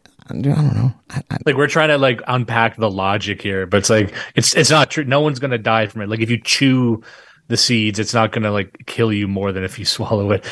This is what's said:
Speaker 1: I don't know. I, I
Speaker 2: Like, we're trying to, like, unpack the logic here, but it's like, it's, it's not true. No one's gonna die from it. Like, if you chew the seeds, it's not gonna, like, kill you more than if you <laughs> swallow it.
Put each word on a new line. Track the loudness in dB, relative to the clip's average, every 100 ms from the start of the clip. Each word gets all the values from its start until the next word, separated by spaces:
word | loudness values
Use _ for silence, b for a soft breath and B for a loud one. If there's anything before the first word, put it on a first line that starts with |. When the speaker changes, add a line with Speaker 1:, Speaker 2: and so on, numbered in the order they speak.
| -20 _ -12
Speaker 1:
I |
don't | -4 0 2 2
know. | 2 0 -2 -10
I, | -10 -8
I | -6 -2
Speaker 2:
Like, | 0
we're | 2
trying | 2 2
to, | 4
like, | 2 0 -2
unpack | -2 0 0 0 0
the | -2
logic | 0 -2 -2 -4 -6
here, | -4 -4 0
but | 0
it's | 4
like, | 2 2 B B
it's, | 0 2 2
it's | 4
not | 4 4
true. | 0
No | 0 2
one's | 0 -2
gonna | -4 -2
die | 0 2 0
from | -4
it. | -6
Like, | -2
if | 0
you | -2
chew | -2 2 4 4 2 0 B B B B -6
the | -2
seeds, | 2 2 0 -2
it's | -2
not | 2 0
gonna, | 0 -2
like, | -2 -4 -10 -12
kill | -2 0
you | 0 -2
more | -2 -4
than | -4
if | -6 -6
you |
<laughs> |
swallow | -6 -4 -2 0 0
it. | 0 B